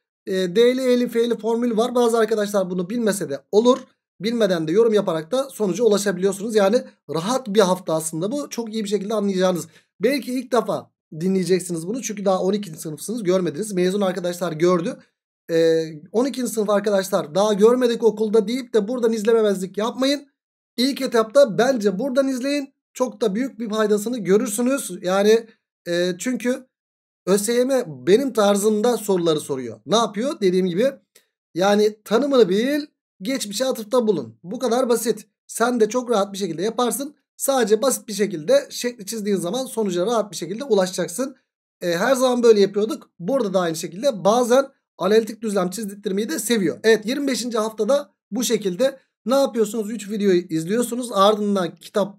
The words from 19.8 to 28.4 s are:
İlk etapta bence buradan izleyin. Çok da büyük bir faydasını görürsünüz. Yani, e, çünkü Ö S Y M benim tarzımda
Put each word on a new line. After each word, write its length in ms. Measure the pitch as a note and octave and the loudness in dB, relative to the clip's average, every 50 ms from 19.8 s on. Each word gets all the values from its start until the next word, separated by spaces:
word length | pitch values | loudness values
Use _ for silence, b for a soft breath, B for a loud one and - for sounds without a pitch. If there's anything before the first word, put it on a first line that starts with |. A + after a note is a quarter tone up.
| G#3 A#3 - B3 C4 C4+ C#4+ C#4+ C#4+ _ _ _ _ _ _ _ _ _ _ | -4 -4 -2 0 0 0 0 -2 -4 _ _ _ _ _ _ _ _ _ _
İlk 240 | - A#3+ C#4 C4 - | -2 -2 -2 -2 -4
etapta 560 | C4+ B3 A#3+ A3+ A3 A3 - C#4 C#4+ A#3 F3+ | -4 0 2 0 0 4 4 6 6 6 4
bence 420 | D#3 A3+ C4 C4+ A#3 G3+ G#3 F#3 F3+ | 2 2 2 0 0 0 0 0 0
buradan 280 | B3+ C#4+ B3 C#4 C#4 | -4 -2 0 0 0
izleyin. 460 | C4+ C4 B3 B3 C#4 C#4+ D4 C#4 C4+ _ _ _ _ _ | 0 -2 -4 -4 -4 -2 -4 -4 -8 _ _ _ _ _
Çok 280 | - B3+ A#3 G3+ - | -4 -4 -4 -2 -2
da 140 | B3 G#3+ F#3 | -2 -2 0
büyük 240 | A3 C4 C4 - - | -2 -4 -4 -6 -8
bir 100 | A#3+ G#3 | -8 -4
faydasını 480 | G#3 A3 G#3+ G#3 G#3+ G3+ G#3 A3+ B3+ | -2 0 0 2 0 0 0 -4 -6
görürsünüz. 760 | B3 F#3 E3 F#3+ A3 A#3+ G3+ - - A#3+ B3 C#4 C4+ - - F3+ - | -4 0 2 2 2 2 0 -2 -2 0 0 0 -2 -4 -8 -12 -8
Yani, 460 | - F3 F#3+ G3 G3+ G#3+ A3 A3+ A#3 B B B _ _ _ _ _ | -4 -2 0 2 4 4 4 4 2 B B B _ _ _ _ _
e, 240 | F3 E3+ F3 F3 F3+ F3+ F3 | -4 -2 -2 0 -2 -2 -4
çünkü 480 | - B3+ B3+ A#3+ - B3 B3+ D4 - _ _ _ _ _ _ _ _ _ _ _ _ | -4 -4 -4 -2 -2 -2 -2 -2 -6 _ _ _ _ _ _ _ _ _ _ _ _
Ö 120 | F3+ F#3+ | 0 0
S 160 | G#3 G#3 A3+ A#3+ | 2 2 0 0
Y 120 | A#3+ B3+ | 0 2
M 180 | C4 C#4 B3+ G#3+ | 2 0 0 -2
benim 460 | E3 C#3+ B2 B2 D3 F#3+ A#3+ C#4+ C4+ - | -4 -8 -4 2 4 4 4 4 0 0
tarzımda 640 | A3 | 2